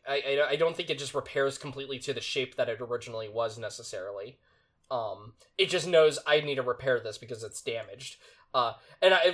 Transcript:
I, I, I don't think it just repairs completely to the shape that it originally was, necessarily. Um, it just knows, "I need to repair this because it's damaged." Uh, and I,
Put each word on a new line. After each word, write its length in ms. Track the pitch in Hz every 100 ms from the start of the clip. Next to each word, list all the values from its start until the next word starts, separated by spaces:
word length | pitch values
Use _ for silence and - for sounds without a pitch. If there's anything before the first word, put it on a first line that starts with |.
| 135
I, 320 | 139 135 139
I, 80 | 139
I 40 | 147
don't 200 | 165 165
think 140 | 165
it 80 | 139
just 140 | 139
repairs 440 | 143 - 139 139 135
completely 420 | 143 131 139 127
to 140 | -
the 80 | 120
shape 340 | - 143 127 -
that 120 | 120
it 120 | 110
originally 480 | 120 120 120 113 110
was, 280 | 113 113 113
necessarily. 840 | 107 - 107 101 95 101 110 131 _ _ _ _ -
Um, 420 | 127 110 95 110 - _ -
it 120 | 190
just 180 | 180 165
knows, 300 | 165 156 147 151
"I 160 | 151
need 140 | 151 135
to 80 |
repair 360 | 127 120 131 123
this 200 | 110 -
because 240 | 113 113
it's 180 | 110 -
damaged." 560 | - 113 107 135 131 - - _ _ 131
Uh, 180 | 120 - - -
and 100 | 185
I, 160 | 185 175